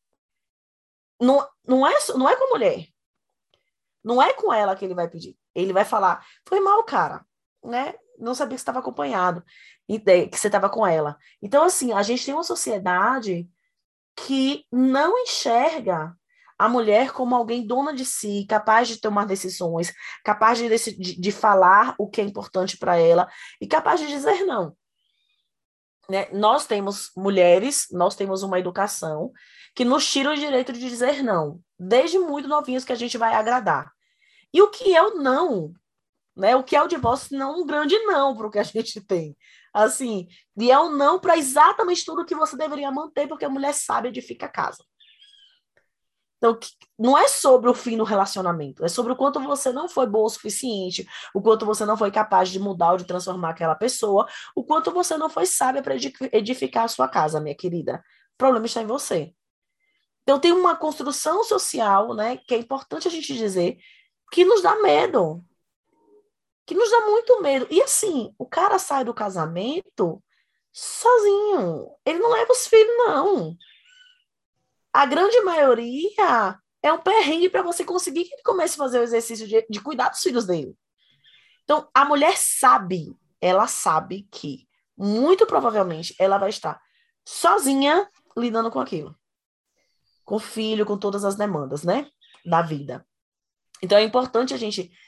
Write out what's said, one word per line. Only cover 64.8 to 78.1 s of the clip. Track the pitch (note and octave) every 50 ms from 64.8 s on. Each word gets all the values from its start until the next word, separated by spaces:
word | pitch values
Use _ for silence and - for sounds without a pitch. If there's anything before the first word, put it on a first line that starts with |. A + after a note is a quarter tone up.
medo. | G#4 F#4+ D4 - - - - A#3 F3+ D#3 D#3 F3 F3 _ _ _ _ _ _ _ _ _ _ _ _ _ _ _ _ _ _ _ _ _ _ _ _
Que | - E4
nos | F#4 A#4+ G#4
dá | A4+ A#4
muito | A4 G#4+ G#4 A#4 A#4 - B4 G#4+
medo. | F4 C#4+ C#4 C4 B3+ -
E | D#4 F4+
assim, | C#5 C5+ - - - G#4 E4 C4 G#3+ - - -
o | B3+
cara | - - E4 F4+ G#4 G#4 F#4
sai | - - C#4+ C4+ B3+
do | A3+ A#3
casamento | - G#3+ G3+ F#3+ F3+ D#3+ D#3+ E3 F3 G3 B3 D4+ F4+ - _ _ - G3 E3+ D#3+ - _ _ _ _ _ _ _ _ _ _
sozinho. | _ - - - - - - A#4 B4 A#4 G#4 G4+ G4+ G4+ G#4 G#4 G4+ D#4 G3 F3 D#3+ C#3+ - - - _ -
Ele | - D#4+ E4+
não | A4 A#4
leva | A#4 A4 A#4 -
os | B4 - - -
filhos, | A#4 A4 A4 A4 A#4+ A#4+
não. | B4 G4+ E4 C4+ E4 G4+ G4 C4 E3+ D#3 E3 E3+ _ - _ _ _ _ _ _ _ _ _ _ _ _ _ _ _ _ _ _ _ _ _ _ _ _ -
A | C4 C#4+
grande | B3+ C#4+ E4 F#4 G4+ A4+ B4
maioria | G#4 F#4 E4+ D#4+ C#4+ C4 A#3+ A3+ A#3 A#3+ B3 C#4+ E4 G#4 - - G4+ E4 B3+ A3+ G#3 F#3+ G3+ - _ _ _ _
é | - D4 E4
um | E4
perrengue | - - G#4 A4 F#4 C#4 D#4+ E4 F4 F#4
pra | - C5
você | F#4 F4 E4+ - -
conseguir | - F4 F4+ - F4+